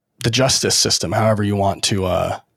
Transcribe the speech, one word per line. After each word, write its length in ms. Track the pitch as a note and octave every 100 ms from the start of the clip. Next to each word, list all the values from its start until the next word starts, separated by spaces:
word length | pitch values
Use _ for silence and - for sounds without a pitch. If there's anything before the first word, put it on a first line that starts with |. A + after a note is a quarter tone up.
| _ _
the 60 | A#2+
justice 480 | A#2+ C3 - G2+ -
system, 340 | A2+ - F2+
however 320 | G#2 A2 G#2
you 140 | G#2 G2+
want 260 | G2 - -
to, 200 | G2+ F#2
uh, 340 | F2 F2 - -